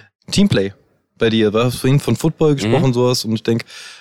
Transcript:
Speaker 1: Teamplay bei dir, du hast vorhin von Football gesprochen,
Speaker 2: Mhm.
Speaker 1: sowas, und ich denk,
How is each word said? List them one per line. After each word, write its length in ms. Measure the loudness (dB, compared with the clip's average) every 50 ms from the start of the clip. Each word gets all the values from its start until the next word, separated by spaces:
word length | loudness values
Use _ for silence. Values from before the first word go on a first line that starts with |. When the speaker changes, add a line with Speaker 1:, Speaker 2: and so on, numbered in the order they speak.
| -20 _ _ _ _ -6
Speaker 1:
Teamplay 420 | -2 0 2 2 2 0 -2 -4 -6 _ _ _ _ _ _ _ _
bei 120 | -2 -2 0
dir, 220 | 2 2 2 2
du 120 | 2 2 0
hast 140 | 0 -2
vorhin 220 | -2 0 0 0 0
von 160 | 0 -2 -4
Football 400 | -2 -2 -2 0 2 2 2 2
gesprochen, 320 | 2 0 0 0 2 2 2
Speaker 2:
Mhm. 40 | 2
Speaker 1:
sowas, 320 | 2 2 0 0 -2 -2
und 80 | -4 -4
ich 100 | -4 -2
denk, 200 | -2 -2 -2 -4 -8 -18 -20 -20 -20 -20 -20